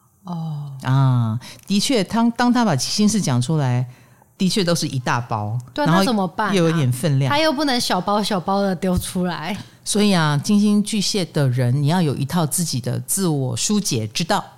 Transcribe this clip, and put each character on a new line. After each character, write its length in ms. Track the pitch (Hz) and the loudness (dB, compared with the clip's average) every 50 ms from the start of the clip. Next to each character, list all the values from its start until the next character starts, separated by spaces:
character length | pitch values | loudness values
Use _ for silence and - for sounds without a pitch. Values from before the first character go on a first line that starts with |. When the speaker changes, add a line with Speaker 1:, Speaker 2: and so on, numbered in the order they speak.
| _ _ _ _ | _ _ _ _
Speaker 1:
哦。 500 | - 180 175 165 160 160 151 147 147 143 135 131 | -14 -10 -10 -8 -8 -8 -8 -8 -10 -12 -12 -6
Speaker 2:
啊， 560 | 127 127 131 135 135 131 127 120 117 110 110 120 - - - - - | -2 0 2 4 4 4 2 2 0 0 -2 -4 -8 -12 -20 -12 -4
的 120 | - 196 202 | -2 0 0
确， 240 | - - 269 214 180 | 2 2 0 0 0
当， 260 | - 214 226 233 233 | 0 0 0 0 2
当 220 | 233 - 240 247 | 2 2 2 2
他 120 | 233 247 233 | 4 2 2
把 100 | 202 147 | 2 0
心 320 | 123 - - - - 208 202 | 0 -2 -2 0 2 2 2
事 120 | 220 214 | 2 2
讲 220 | - 147 123 120 | 0 0 0 0
出 160 | 123 - 160 151 | 0 0 0 0
来， 280 | 139 123 123 123 127 - - - - - _ _ _ _ _ - | 0 0 0 -2 -2 -4 -8 -20 -20 -20 _ _ _ _ _ -2
的 100 | 190 180 | 0 0
确 140 | - 220 | 0 0
都 120 | 180 170 170 | 0 0 0
是 120 | - 165 | -2 -2
一 120 | - 135 127 | -4 -4 -4
大 220 | 120 165 139 120 | -2 -2 -2 -2
包， 380 | 123 - 117 107 104 104 113 123 - - - | -2 -4 -4 -4 -4 -4 -4 -6 -6 -6 -4
Speaker 1:
对， 100 | 302 294 | -2 0
Speaker 2:
然 80 | 160 | 2
后 80 | 170 190 | 4 4
Speaker 1:
那 60 | 196 | 2
怎 80 | 262 226 | 2 2
么 120 | 202 190 - | 0 -2 -2
办 200 | - - 220 285 | -4 -4 -2 0
啊？ 60 | 202 | 2
Speaker 2:
又 140 | 185 165 165 | 2 2 2
有 80 | 160 | 2
点 140 | 165 135 123 | 2 2 0
分 260 | 123 - 190 156 139 135 | 0 0 0 0 2 2
量。 120 | 143 127 | 2 2
Speaker 1:
他 80 | 285 302 | 2 2
又 140 | 320 320 | 2 2
不 120 | 262 277 311 | 2 0 0
能 140 | 285 247 240 | 0 0 0
小 200 | - - 214 180 | 0 0 -2 0
包 220 | 175 208 202 214 | 0 0 0 0
小 160 | 196 202 214 180 | 0 0 -2 -2
包 240 | 160 196 196 202 | 0 0 0 0
的 120 | 202 196 185 | 0 0 -2
丢 220 | - 190 185 180 | -2 -2 0 0
出 300 | 180 - - - 185 180 | -2 -2 -4 -4 -2 -2
来。 300 | 180 165 - 151 180 214 - - - - - - | -2 -4 -6 -6 -8 -8 -8 -10 -16 -20 -12 -6
Speaker 2:
所 160 | - - 202 | -2 0 2
以 120 | 208 208 190 | 4 4 4
啊， 240 | 170 156 151 147 139 | 4 4 2 2 0
金 160 | 131 - 107 208 | 2 2 2 4
星 220 | 214 208 208 208 | 4 4 4 2
巨 180 | 202 - 226 202 | 2 0 -2 -2
蟹 240 | - - - 196 170 | -2 0 -2 -2 -2
的 200 | - - 156 139 131 | -2 0 0 2 2
人， 340 | 123 131 123 120 123 147 | 2 2 2 2 2 2
你 60 | 143 143 | 2 2
要 120 | 175 190 | 2 2
有 140 | 165 143 120 | 2 0 0
一 100 | - - | -2 -2
套 220 | - 170 180 160 | -2 0 0 0
自 180 | 131 - - 170 | 0 0 -2 -2
己 160 | - - 120 | -2 -4 -4
的 180 | - 120 123 117 | -4 -4 -4 -6
自 260 | 123 - - 196 190 | -4 -4 -4 -2 0
我 300 | 165 151 139 131 123 117 | 0 0 0 -2 -2 -4
疏 220 | - - - 208 208 | -2 -2 0 0 0
解 260 | - - 139 110 110 | 0 -2 -2 -2 -4
之 160 | 104 - - | -4 -4 -4
道。 200 | 170 - 208 175 - - - | -2 -2 -2 -2 -4 -6 -16